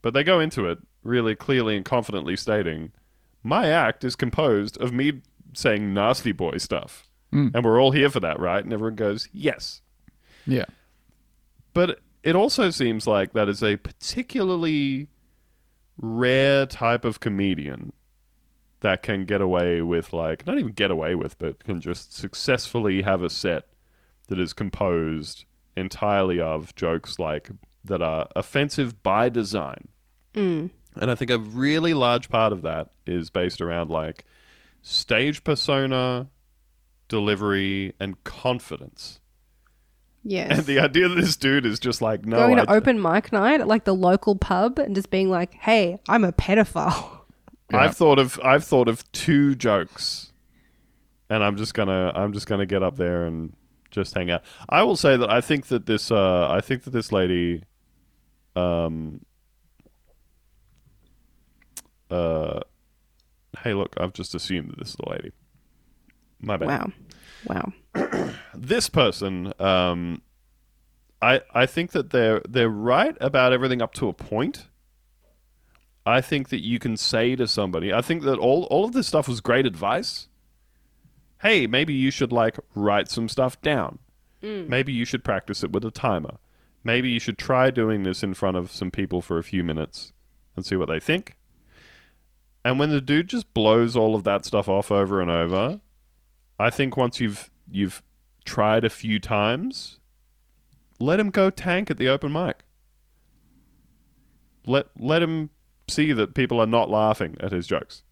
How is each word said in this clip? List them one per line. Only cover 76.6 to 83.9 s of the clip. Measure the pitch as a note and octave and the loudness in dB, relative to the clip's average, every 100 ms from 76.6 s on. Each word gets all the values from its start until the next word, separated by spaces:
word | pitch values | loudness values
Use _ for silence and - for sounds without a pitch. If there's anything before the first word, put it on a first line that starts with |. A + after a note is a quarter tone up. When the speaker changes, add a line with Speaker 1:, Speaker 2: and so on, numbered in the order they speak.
Speaker 1:
you | G2+ A#2+ | -4 -4
can | A#2+ A2 | -4 -4
say | - A2+ A#2+ | -2 0 0
to | B2+ A2+ | 0 -2
somebody, | - F#2+ E2 F#2+ | 0 -2 -2 0
I | G#2 | -2
think | B2 E3+ | 0 -2
that | C#3 B2+ | 0 2
all, | A2+ D3+ | 2 2
all | - D3 | 2 0
of | A3 | 2
this | B3+ G3+ | -2 0
stuff | D#3 C#3 | 0 0
was | A#2 | -4
great | - B2 C3+ | 0 2 2
advice. | E2+ G2+ C#3+ B3 - - _ _ _ _ _ _ _ _ _ _ _ | -2 -2 -2 -4 -12 -16 _ _ _ _ _ _ _ _ _ _ _
"Hey, | G#3 G#3 A#2 | 2 2 2
maybe | B2+ D#3+ | 0 0
you | C#3 C3 | 2 0
should, | - B2 | 0 0
like, | A#2+ A2+ - - G#2 | 2 2 0 -12 -2
write | G#2 G2+ F#2+ | 2 2 0
some | - A2+ | -4 -4
stuff | - B2+ - | 0 0 0
down. | D3+ C#3 D#2 | -2 -2 -4